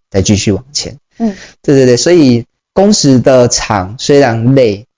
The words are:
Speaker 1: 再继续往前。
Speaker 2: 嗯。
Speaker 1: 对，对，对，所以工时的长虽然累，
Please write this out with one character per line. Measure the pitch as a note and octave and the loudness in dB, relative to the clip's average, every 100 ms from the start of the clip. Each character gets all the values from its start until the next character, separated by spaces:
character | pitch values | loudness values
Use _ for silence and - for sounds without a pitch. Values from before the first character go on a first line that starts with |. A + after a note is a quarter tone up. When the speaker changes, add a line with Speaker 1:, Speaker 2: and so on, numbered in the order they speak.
| _ | _
Speaker 1:
再 | G2 | -4
继 | F2+ | -2
续 | G2+ - | -2 -2
往 | F#2+ - | -4 -6
前。 | - - C#3 _ - | -12 -12 -14 _ -8
Speaker 2:
嗯。 | A3+ F#3+ - _ | -8 -8 -16 _
Speaker 1:
对， | - C3+ | 0 2
对， | B2+ | 2
对， | A#2+ | 2
所 | E3 | 2
以 | F3 C3+ A#2+ - _ _ | 2 2 0 -4 _ _
工 | - G#3 | -2 0
时 | G#3+ C#3 B2+ | 2 2 2
的 | C#3+ B2+ B2 | 2 2 2
长 | - - G#2 F#2 A#2 | -2 -4 -6 -6 -8
虽 | - C#3+ | 0 0
然 | C3 A2+ A#2 | 0 -2 0
累， | C3+ A#2 G2+ - | 2 0 -2 -10